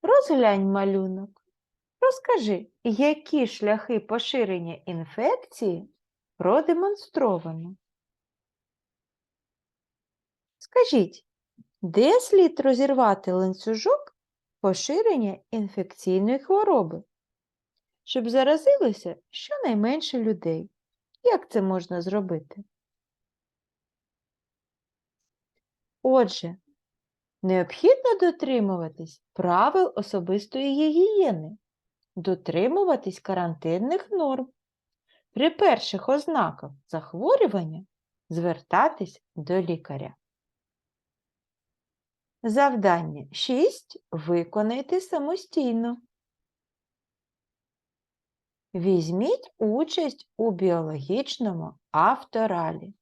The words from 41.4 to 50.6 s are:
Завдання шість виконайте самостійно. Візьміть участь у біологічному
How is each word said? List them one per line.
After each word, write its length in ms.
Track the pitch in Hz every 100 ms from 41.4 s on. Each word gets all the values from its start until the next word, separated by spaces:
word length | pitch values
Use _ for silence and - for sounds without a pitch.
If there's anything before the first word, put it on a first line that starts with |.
| _ _ _ _ _ _ _ _ _ _
Завдання 840 | 233 220 285 247 196 170 160 147 139
шість 720 | - - 254 370 - _ - _
виконайте 880 | 165 156 175 170 208 214 247 269 359
самостійно. 960 | 370 339 285 370 - - 262 226 233 240 _ _ _ _ _ _ _ _ _ _ _ _ _ _ _ _ _ _ _ _ _ _ _ _ _ _ _
Візьміть 800 | 190 180 185 160 185 262 494 - _
участь 720 | 220 226 320 - 302 - _ -
у 140 | 226
біологічному 1200 | 180